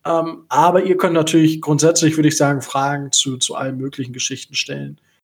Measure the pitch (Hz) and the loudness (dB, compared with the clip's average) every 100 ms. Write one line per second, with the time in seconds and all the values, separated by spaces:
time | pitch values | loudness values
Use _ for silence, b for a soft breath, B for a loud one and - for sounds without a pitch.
0 | - 165 165 - - 131 165 180 190 180 | -4 -2 -2 -8 -4 2 4 4 2 2
1 | 190 165 156 165 160 160 - 147 156 170 | 2 2 2 4 4 2 0 2 4 4
2 | 156 156 151 151 143 139 123 139 139 143 | 2 2 2 2 2 0 -4 -4 -2 -4
3 | 139 - 139 131 - - 135 131 135 - | -2 -2 -2 -4 -6 -4 -6 -6 -8 -8
4 | 123 127 - 127 - 135 - 143 143 147 | -10 -8 -8 -8 -8 -8 -6 -8 -10 -14
5 | _ _ | _ _